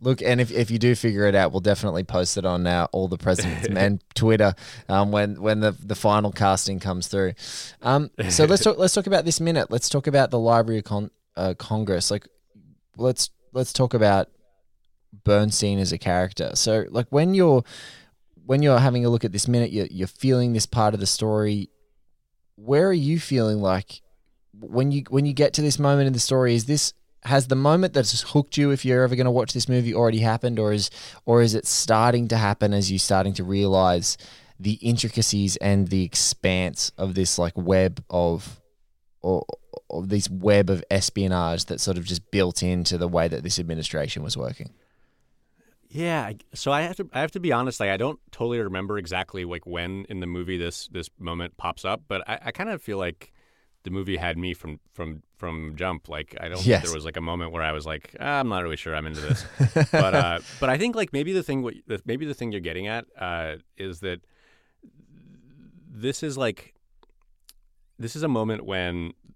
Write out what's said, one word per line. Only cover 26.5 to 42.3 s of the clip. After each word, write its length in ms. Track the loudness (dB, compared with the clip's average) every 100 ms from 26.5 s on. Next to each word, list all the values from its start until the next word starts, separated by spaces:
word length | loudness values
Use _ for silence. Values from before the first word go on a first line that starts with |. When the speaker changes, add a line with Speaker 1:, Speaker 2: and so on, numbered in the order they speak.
| 2
Speaker 1:
Is 100 | 2
this, 280 | 0 -2 -6 _ _
has 240 | 0 2 2
the 80 | 2
moment 380 | 4 4 2
that's 280 | 2 0 -2
hooked 360 | 0 0 2 2
you, 140 | 2
if 120 | 2
you're 200 | 2 4
ever 120 | 4 4
gonna 160 | 2
watch 220 | 2 0
this 160 | -2 0
movie, 240 | 2 2
already 260 | 2 2 4
happened, 400 | 2 2 0 0
or 140 | 0
is, 160 | 0 -2 -8 -20 -8 4
or 160 | 6
is 140 | 6 2
it 100 | -2
starting 640 | -2 2 4 4 2 2
to 80 | 2
happen 360 | 2 2 2
as 180 | 2 0
you 80 | 0
starting 340 | 2 2 2
to 100 | -2 -2
realize 720 | 0 4 4 4 4 0 -6 -10 -20 -20 -6
the 140 | -4
intricacies 800 | -2 0 0 0 0 0 2 0 0
and 300 | 2 2 2
the 160 | 2
expanse 880 | 0 0 0 0 0 0 -2 -4 -6 -4
of 180 | -4 0
this, 220 | 0 0
like, 140 | -2 -2
web 480 | 2 4 2 0 -4
of, 500 | 0 0 -2 -6 -20 _ _ _ _ _ _
or, 240 | -2 -2 -4 -14 -16 -18 -12
of 200 | -8 -2
this 200 | -2 -2
web 400 | -2 4 4 4
of 140 | 0 0
espionage 720 | -2 -2 -2 0 0 0 -2 -6
that's 180 | -6
sort 140 | -4 -4
of 60 | -4
just 240 | -8
built 320 | -4